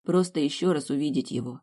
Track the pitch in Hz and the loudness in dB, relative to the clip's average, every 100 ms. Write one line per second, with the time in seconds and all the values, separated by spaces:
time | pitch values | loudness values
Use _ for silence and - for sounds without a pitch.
0 | - 175 180 165 147 - 180 156 139 139 | 0 2 2 0 -2 0 0 0 0 -2
1 | 147 131 - 120 123 123 | 0 -2 -2 -4 -6 -10